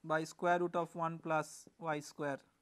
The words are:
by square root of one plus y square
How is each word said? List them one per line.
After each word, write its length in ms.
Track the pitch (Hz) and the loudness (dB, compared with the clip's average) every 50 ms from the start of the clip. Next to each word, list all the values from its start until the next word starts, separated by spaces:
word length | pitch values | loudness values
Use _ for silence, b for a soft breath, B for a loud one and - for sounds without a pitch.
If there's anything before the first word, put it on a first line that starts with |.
| - | -2
by 200 | 160 156 156 160 | 0 0 0 0
square 360 | 156 - - - 175 175 175 | -2 -8 0 4 4 4 4
root 160 | 175 175 170 | 4 2 2
of 200 | 175 170 160 - | 0 0 0 -2
one 240 | 175 165 165 165 160 | -2 -2 -2 -2 -4
plus 480 | - 170 160 156 147 - - - - - _ _ | -2 0 0 0 0 -2 -8 -18 -20 -20 _ _
y 220 | 170 165 151 147 | -4 -2 -2 -2
square 400 | 147 - - - 151 143 139 131 - _ _ _ | -4 -10 -8 -4 -4 -2 -2 -4 -8 _ _ _